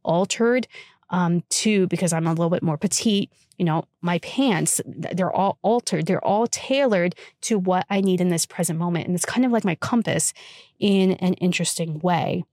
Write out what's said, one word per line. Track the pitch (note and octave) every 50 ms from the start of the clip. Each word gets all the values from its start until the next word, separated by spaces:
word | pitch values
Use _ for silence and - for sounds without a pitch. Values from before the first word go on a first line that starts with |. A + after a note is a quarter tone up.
| -
altered, | - E3 F3 G3 G3+ - - A#3 A#3 B3 B3+ A3+ - - - - - _ _ _ -
um, | - F3+ F3+ E3+ E3+ F3 - -
to, | - - - A3 G#3+ G3 F#3
because | F3+ F#3 E3+ F#3+ E3 E3
I'm | E3 E3
a | E3 E3
little | D#3+ E3+ E3
bit | F3 - -
more | E3+ D3+
petite, | D3 - F3+ - - - A#3 G#3 G3 G3 - _ _ _ _ _
you | - F#3
know, | E3 D#3 E3 - _ _ _ -
my | F3 F3 E3+
pants, | - - - - C#4 C4 G3+ D3+ D#3+ - - - -
th-, | - - - - - -
they're | F3+ F#3 E3+ -
all | - F#3+ G3 - - -
altered. | F#3+ A#3 A#3+ - - - D#3 D#3+
They're | E3+ F#3 - -
all | - G3 G#3+ A#3 A#3
tailored | - - - - C4 C4+ C#4+ B3+ G#3 F3+ E3+ F3+ F3 - - - - _
to | - - A#3 G3+
what | F#3 F#3 F#3 F3+ - -
I | G3+ G3 F#3+
need | F#3+ F#3 F3+
in | F3+ F3+
this | E3+ E3 -
present | - - - F3 F3 D#3+ D#3+
moment. | E3+ F3 F3 D#3+ -
And | - F3+
it's | F3 -
kind | - - A#3+ B3+
of | B3+ A#3
like | A3 G#3
my | F#3+ E3
compass | - - - - A#3+ G#3+ - - - - - - - - - - - - _ _ -
in | - G3+ G3 G3 F#3+ F#3 F#3+
an | - F#3 F3+ F#3
interesting | - - F3+ E3+ - E3+ - - - E3+ E3 D#3 D3+
way. | D#3+ F3+ F3 D#3+ - - - F3+ E3+ -